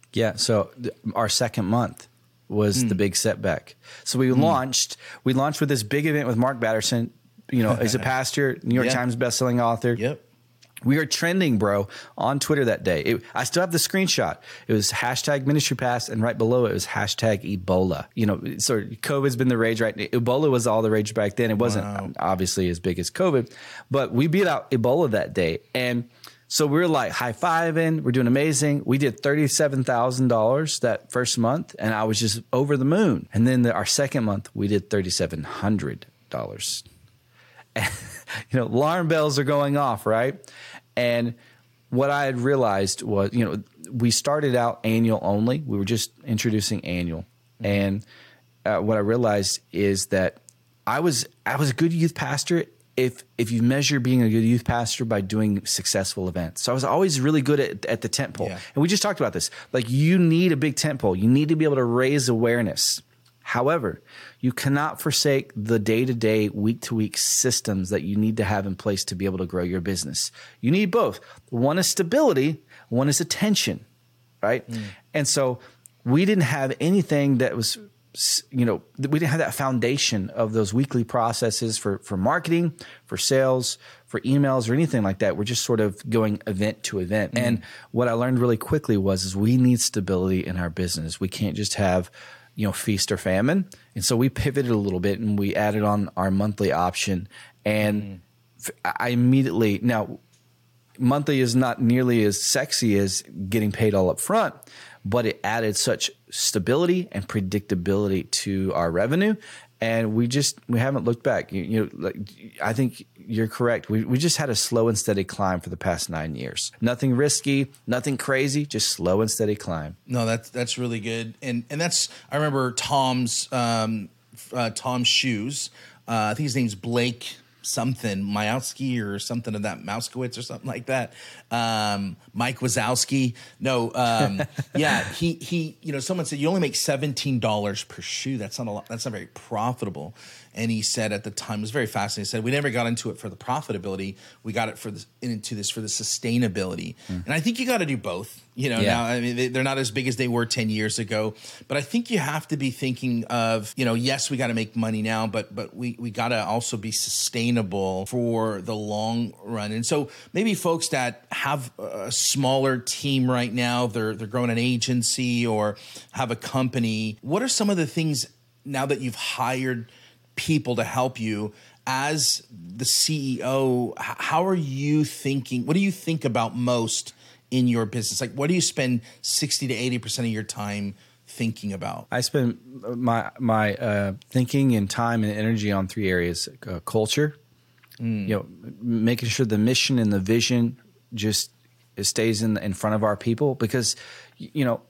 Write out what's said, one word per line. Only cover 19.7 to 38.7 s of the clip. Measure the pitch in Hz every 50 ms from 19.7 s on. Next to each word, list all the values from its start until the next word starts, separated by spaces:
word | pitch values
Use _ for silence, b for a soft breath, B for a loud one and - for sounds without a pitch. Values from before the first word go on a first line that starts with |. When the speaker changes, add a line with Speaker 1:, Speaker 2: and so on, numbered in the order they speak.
| 117 110
Speaker 1:
right? | 113 107 -
Ebola | 95 104 - - 120 117 123 123 143 156 143
was | 127 120 110
all | 120 107 113 113
the | 107
rage | 110 107 104 107 110
back | 113 104 101 -
then. | - 117 110
It | 107
wasn't | 101 120 113 101 101 101
Speaker 2:
Wow. | 104 101 98 98 90 - -
Speaker 1:
obviously | - 90 95 90 92 90 - 98 92 87
as | 85 85
big | - 95 87 90
as | 85 -
covid, | - - 190 180 143 127 117 - B B B B B B B B
but | 131 139 127 - -
we | 120 147
beat | 165 156 196 196
out | 170 147 113 - -
Ebola | 131 117 113 123 135 170 165 127
that | 107 95 - - -
day. | 98 87 80 82 - - _ -
And | 127 127 123 120 120 117 - B B B B B B B
so | B - - 151
we | 143 143
were, | 165 180
like, | 165 156 135 117 85 87
high-fiving, | - 123 123 110 - 180 175 165 165 170 165 151 165 160 160 160 156 135
we're | 131
doing | 120 131 120
amazing. | 120 127 139 147 160 147 135 151 147 143 143 -
We | - 127 139
did | 147 127 - -
thirty-seven | - 139 143 151 151 135 - - 156 143 135 135 123
thousand | 135 123 117 120 131 127 127 131
dollars | 123 117 110 107 117 131 147 160 147 - -
that | - 117 104 - - -
first | - 123 123 - - 120
month, | 113 117 139 175 - - - -
and | - 110 110
I | 107 110
was | 110 110 104
just | 113 107 104 117 - _ -
over | 127 143 143 147
the | 127 131
moon. | 143 170 208 220 156 107 71 - - -
And | 107 117
then | 127 127 123 120
the, | 117 -
our | 95 104
second | - - - 143 131 - 131 113
month, | 104 98 98 - - -
we | 107 101
did | 101 104 98 - -
thirty-seven | 107 101 90 90 - - 87 78 80 78 73
hundred | - - - 95 104 107 92 71 65 53 - - - _ _ _ -
dollars. | - 60 53 50 52 - - - - - - -
<laughs> | _ _ - - _ _ _ _ _ _ _ _ - - - _ - 110 101 - B B B B B B B B B 107 B B
You | 131 131
know, | 113
alarm | 107